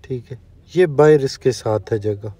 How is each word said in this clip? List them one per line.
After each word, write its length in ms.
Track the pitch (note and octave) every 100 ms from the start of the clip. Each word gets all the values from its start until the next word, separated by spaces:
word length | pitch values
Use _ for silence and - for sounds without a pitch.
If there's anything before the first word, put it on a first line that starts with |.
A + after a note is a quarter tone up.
ठीक 260 | - B2+ -
है, 80 | B2+ _ _ _
ये 140 | E3+ F3
बाहर 340 | C3+ D3+ D3+
इसके 300 | C3+ - C3
साथ 400 | A#2 A#2 G#2+ -
है 60 | A2
जगह 320 | G#2+ G2+ G#2